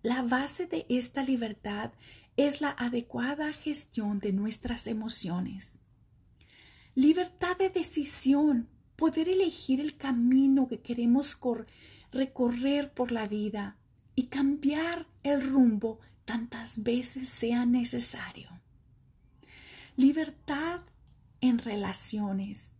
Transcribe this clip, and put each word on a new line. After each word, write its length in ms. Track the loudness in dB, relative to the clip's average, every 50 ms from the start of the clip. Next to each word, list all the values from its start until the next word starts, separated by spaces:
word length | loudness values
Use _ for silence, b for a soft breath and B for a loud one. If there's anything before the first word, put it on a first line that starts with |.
La 220 | 0 0 -2 0 0
base 420 | 0 0 0 0 -2 -2 -4 -4
de 220 | -4 -6 -8 -2 0
esta 320 | 0 0 0 -2 -2 -4 -2
libertad 680 | 0 0 0 -2 -6 -8 _ -8 -8 -6 -6 -8 -10 -12 B B B B B B B B
es 260 | 2 2 2 2 0
la 100 | -2 -4
adecuada 800 | -2 -2 -4 -2 -2 -4 -6 -4 -6 -4 -4 -4 -2 -4 -4 -6 -6
gestión 680 | -6 -6 0 0 0 0 0 -4 -4 -4 -2 -4 -2
de 140 | -2 -2 -2
nuestras 540 | -2 0 -2 -4 -4 -4 -6 -4 -4 -4
emociones. 880 | -4 -4 -6 -2 -2 -2 -2 -2 -4 -4 -4 -4 -6 -8 -10 -10 -10 -12 -14 _ _ _ _ _ _ _ _ _ _ _ b b b b b b b b b b b b
Libertad 640 | 4 6 6 6 4 0 -4 -4 _ -4 -4 0
de 120 | 0 0 0
decisión, 960 | 0 -2 -2 0 0 0 -2 0 -2 0 2 4 4 4 4 4 2 2 -2 -6 -14 _ _ _ _
poder 340 | 0 0 0 2 0 0 0
elegir 500 | 2 2 2 0 -2 -6 -2 -2 -2 0
el 180 | 0 -6 -6
camino 680 | -6 -4 -2 0 2 4 4 4 6 6 6 4 4 2
que 140 | 0 -4 -10
queremos 540 | -6 -6 -4 0 2 4 4 4 2 -2 -6
cor-, 320 | -4 -4 -4 -4 -4 -8 B B B B B B B B B
recorrer 800 | -4 -4 -4 -4 0 0 0 0 0 0 0 0 0 0 -2 -4
por 200 | _ -4 -4 -2
la 160 | -2 -4 -4
vida 500 | -4 -4 -4 -4 -4 -4 -6 -8 -8 -12 _ _ _ _ _ _ _ _
y 80 | -4 -4
cambiar 840 | -2 -2 0 2 2 0 2 0 0 0 0 -2 -2 -4 -6 -10 _ _ _
el 260 | -2 0 0 0 0
rumbo 520 | 2 6 6 6 6 6 2 -2 -4 -6 b b b b b _
tantas 560 | -6 -6 -6 -6 -8 -10 -4 -4 -4 -4 -2
veces 480 | -2 0 0 0 0 -2 -4 0 0 2
sea 380 | 2 2 2 2 0 2 4
necesario. 800 | 4 2 2 2 0 0 4 4 4 4 2 -6 -14 -14 -18 -20 -20 -20 -20 _ _ _ _ _ _ -20 _ _ _ _ _ _ _ _ _ B B B B B B B B B B B
Libertad 840 | 4 4 4 4 2 -4 -4 -8 -14 -8 -6 -4 -4 -2 -4 -6 -6 -10 -16 _ _ -20 -20 -20 -20 _ _ _ _
en 160 | 2 2 2
relaciones 1160 | 2 0 -4 -4 -4 -4 -2 -2 -2 -2 -2 -2 -4 -2 -2 -2 -4 -4 -6 -6 -6 -6 -8 -10